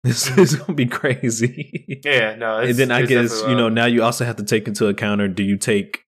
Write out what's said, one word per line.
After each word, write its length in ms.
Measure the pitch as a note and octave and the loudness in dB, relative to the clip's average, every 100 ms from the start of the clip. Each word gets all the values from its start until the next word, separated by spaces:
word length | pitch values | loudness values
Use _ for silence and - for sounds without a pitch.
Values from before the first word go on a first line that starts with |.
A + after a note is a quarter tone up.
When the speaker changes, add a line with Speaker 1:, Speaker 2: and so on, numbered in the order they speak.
Speaker 1:
It's, 240 | B2 A#2 - | -2 -2 0
Speaker 2:
Mm-hmm. 120 | C3 | 4
Speaker 1:
it's 140 | E3 | 4
gonna 200 | D#3 - | 2 -4
be 120 | D3 B2 | -2 -2
crazy. 1120 | - C#3+ B2+ B2 A2 A#2+ D3+ C#3+ - - C3 | -2 -4 -2 -4 -2 -2 -4 -12 -14 -12 -8
<laughs> 40 | |
Speaker 2:
Yeah, 320 | C#3+ C3 A2 A2 | 0 0 0 -2
no, 240 | A2+ A2 | -4 -2
it's, 100 | B2+ | 0
Speaker 1:
And 80 | B2 | 2
then 140 | C3 | 2
I 80 | B2 | 2
Speaker 2:
it's 80 | A#2+ | 2
Speaker 1:
guess, 220 | A#2+ A#2 | 2 2
Speaker 2:
definitely 200 | - C3 | 0 0
Speaker 1:
you 60 | A#2+ | 2
know, 80 | |
Speaker 2:
wild. 100 | A2+ | 2
Speaker 1:
now 120 | A2+ A#2+ | 2 2
you 160 | A#2 | 4
also 200 | A#2 A#2+ | 2 0
have 120 | A#2+ A2 | -4 -4
to 80 | |
take 240 | G#2 A2 G#2+ | -2 -2 0
into 180 | G2+ G#2+ | 0 0
account, 340 | G2+ G#2+ G#2 | 0 -2 0
or 60 | G2+ | 0
do 140 | F#2 | 0
you 140 | G2 G2 | 0 0
take 480 | - G#2 F#2+ - _ | 0 0 -2 -12 _